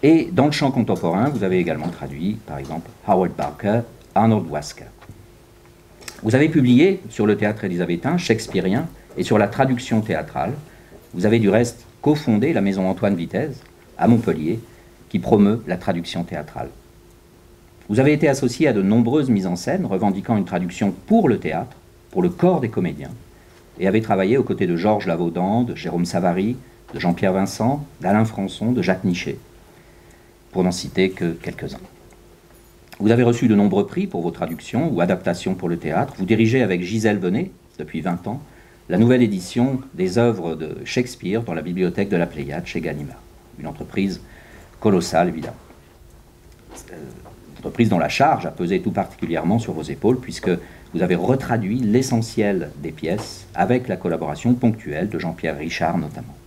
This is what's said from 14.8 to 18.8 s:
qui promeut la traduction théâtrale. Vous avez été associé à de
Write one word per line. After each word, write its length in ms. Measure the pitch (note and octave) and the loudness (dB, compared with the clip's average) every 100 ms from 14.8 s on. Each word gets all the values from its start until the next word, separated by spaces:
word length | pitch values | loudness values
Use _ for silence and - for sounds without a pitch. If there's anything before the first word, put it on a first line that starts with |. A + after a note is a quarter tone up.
| - - - | -20 -20 -6
qui 100 | G2 | -4
promeut 420 | F2 G#2+ G2+ A2+ G#2 | 2 4 6 4 -2
la 80 | F2+ | -6
traduction 480 | - F2 E2+ F2+ | -2 -4 -4 -8
théâtrale. 460 | F2 D#2 D2+ - - - - - - - _ - - - - - - | -6 -8 -10 -10 -12 -14 -20 -20 -20 -20 _ -20 -20 -20 -20 -20 -2
Vous 120 | G#2+ | 2
avez 140 | C3+ | 4
été 140 | D3 D3+ | 4 2
associé 400 | C3+ B2+ A#2+ D#3 | 2 0 2 2
à 60 | |
de 80 | A2 | 4